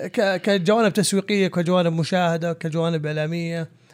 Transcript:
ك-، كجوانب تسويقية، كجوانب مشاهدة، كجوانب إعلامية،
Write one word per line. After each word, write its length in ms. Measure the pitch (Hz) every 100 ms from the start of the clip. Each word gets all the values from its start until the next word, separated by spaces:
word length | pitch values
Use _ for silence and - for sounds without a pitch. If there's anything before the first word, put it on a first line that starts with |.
| 185
ك-، 340 | 214 196 185
كجوانب 500 | 196 202 170 214 220
تسويقية، 560 | 180 190 196 - 208 190
كجوانب 440 | 180 170 180 170
مشاهدة، 600 | 165 156 185 175 165 170
كجوانب 540 | 170 165 160 165 165 151
إعلامية، 640 | 151 156 170 165 170 165 _ _